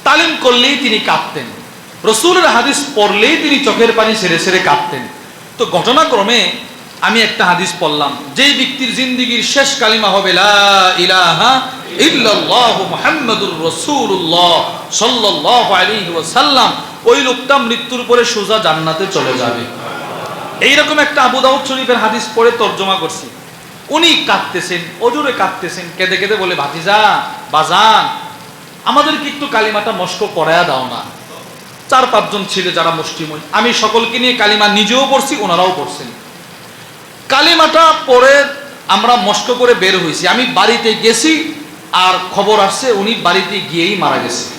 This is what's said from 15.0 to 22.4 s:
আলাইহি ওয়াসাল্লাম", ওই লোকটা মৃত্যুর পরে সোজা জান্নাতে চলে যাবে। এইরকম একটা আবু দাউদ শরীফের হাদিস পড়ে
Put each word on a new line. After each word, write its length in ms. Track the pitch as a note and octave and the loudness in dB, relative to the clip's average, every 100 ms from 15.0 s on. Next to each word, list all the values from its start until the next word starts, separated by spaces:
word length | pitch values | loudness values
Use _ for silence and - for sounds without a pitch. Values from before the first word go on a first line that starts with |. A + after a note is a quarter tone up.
| A3 B3+ G#3 E3+ D#3 A#3+ A3 | 0 0 0 0 2 4 4
আলাইহি 400 | F#3+ F#3+ A3 F3 | 2 2 -2 -4
ওয়াসাল্লাম", 580 | E3+ D3+ A#3+ D4 C4+ G#3+ - - - A3 | -6 -2 0 2 4 2 0 -10 -4 2
ওই 160 | C4 | 4
লোকটা 360 | C4 B3 - C#4 | 2 -2 -2 -2
মৃত্যুর 460 | A#3 A#3 B3 B3 A#3+ | -2 -4 -6 -8 0
পরে 180 | A#3+ A#3 | 2 2
সোজা 320 | A3 F#3+ A3 | -2 0 0
জান্নাতে 480 | F3 D#3+ D#3+ D#3+ F#3+ | 0 0 -2 -2 -2
চলে 200 | D#3+ C3 | -2 -2
যাবে। 280 | A#2+ A#2+ A#2 A#2+ - - - - - - - - - G#3+ | -2 -2 -4 -8 -10 -12 -10 -10 -10 -10 -12 -12 -2 0
এইরকম 340 | C#4+ D4 D4 | 2 2 2
একটা 240 | C#4 D4 | 0 2
আবু 180 | B3+ B3+ | 2 2
দাউদ 260 | C4 C#4 - | 2 2 0
শরীফের 300 | C4 B3 A#3+ | -6 0 0
হাদিস 300 | G#3+ A#3 A3+ | 0 -2 -4
পড়ে 160 | A3+ | 2